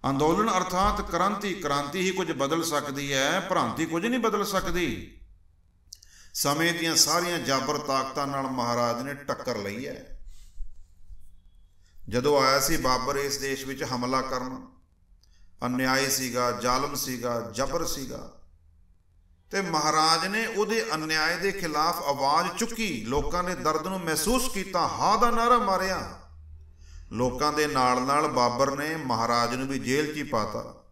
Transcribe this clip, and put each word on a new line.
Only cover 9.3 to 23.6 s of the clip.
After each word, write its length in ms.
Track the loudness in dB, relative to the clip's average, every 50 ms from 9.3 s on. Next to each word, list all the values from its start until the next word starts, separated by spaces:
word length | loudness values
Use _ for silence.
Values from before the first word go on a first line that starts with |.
| -6 -4 -4 -4 -4 -4
ਲਈ 280 | -4 -6 -6 -6 -8
ਹੈ। 380 | -10 -10 -12 -12 -14 -12 -12 -12 -14 -14 -14 -16 -14 -8 -6 -6 -6 -6 -12 -16 -18 -18 -20 -18 -16 -14 -14 -14 -16 -18 -20 _ -20 _ -20 -20 -20 _ -20 -20 -20 _ -14 -10 -2
ਜਦੋਂ 340 | -2 0 2 4 4 6
ਆਇਆ 180 | 6 6 4 4
ਸੀ 160 | 4 2 0
ਬਾਬਰ 400 | 2 4 2 2 2 2 0 -2
ਇਸ 220 | -2 -2 -2 -4 -4
ਦੇਸ਼ 260 | -4 -4 -4 -4 -4
ਵਿੱਚ 200 | -8 -6 -6 -6
ਹਮਲਾ 380 | -4 -4 -4 -2 0 0 0
ਕਰਨ, 440 | 0 -2 -4 -6 -6 -8 -10 -12 -16 -18 -20 -20 _ _ _ _ _ _ -20 _ _ _ -20 -20 -20 -20 -12 -6 -4
ਅਨਿਆਏ 420 | -4 -2 0 2 2 2 2 2 0
ਸੀਗਾ, 440 | 0 -2 -4 -2 -2 0 0 0
ਜ਼ਾਲਮ 420 | 0 0 0 2 2 2 0 -2 -4
ਸੀਗਾ, 580 | -6 -6 -6 -6 -6 -4 -4 -4 -4 -6 -6 -4
ਜਬਰ 300 | -4 -4 -2 -2 -2 -2
ਸੀਗਾ, 480 | -2 -4 -6 -8 -10 -10 -12 -12 -14 -18 -20 -20 -20 -20 -20 _ -20 _ -20 -20 _ -20 _ _ _ _ -20 _ _ -20 _ _ _
ਤੇ 100 | -4 -2
ਮਹਾਰਾਜ 680 | -2 2 0 2 4 4 4 6 6 6 4 4 2
ਨੇ 200 | 0 0 0 -2
ਉਹਦੇ 400 | -2 0 0 0 2 2 0 0 0 -2
ਅਨਿਆਏ 420 | -2 0 0 0 2 2 2 0
ਦੇ 160 | 0 0 -2
ਖਿਲਾਫ 500 | -2 -2 -4 -2 0 2 2 2 0 0
ਆਵਾਜ਼ 560 | -2 -2 0 2 2 4 4 4 2 0 -2 -2
ਚੁੱਕੀ, 460 | -4 -4 -2 -4 -4 -2 -2 -4 -4
ਲੋਕਾਂ 380 | -2 -2 0 0 0 -2 -2
ਨੇ 120 | -2 -2 -4
ਦਰਦ 320 | -2